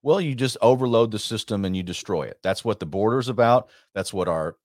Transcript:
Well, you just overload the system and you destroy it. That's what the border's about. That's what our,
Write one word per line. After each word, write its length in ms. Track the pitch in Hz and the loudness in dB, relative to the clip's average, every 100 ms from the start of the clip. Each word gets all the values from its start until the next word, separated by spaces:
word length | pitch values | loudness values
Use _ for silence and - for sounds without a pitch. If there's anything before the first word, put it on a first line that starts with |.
Well, 200 | 139 175 | 2 2
you 160 | 170 127 | 2 -2
just 200 | 131 - | -2 2
overload 480 | 117 127 127 117 117 | 4 4 4 2 2
the 80 | 107 | 0
system 460 | - 113 - 104 | -6 -8 -4 -4
and 120 | 98 92 | -2 -4
you 60 | |
destroy 400 | 90 87 - 90 | -4 -8 -4 -4
it. 160 | 65 - | -4 -6
That's 200 | 92 98 | -4 -2
what 140 | 117 104 | -2 -4
the 80 | 80 | -4
border's 420 | 95 107 123 123 | 0 0 0 -2
about. 400 | 113 117 123 - _ _ 101 | 0 4 4 2 _ _ -8
That's 160 | 92 | -6
what 160 | 98 85 | -4 -2
our, 280 | 82 80 - | -2 -4 -8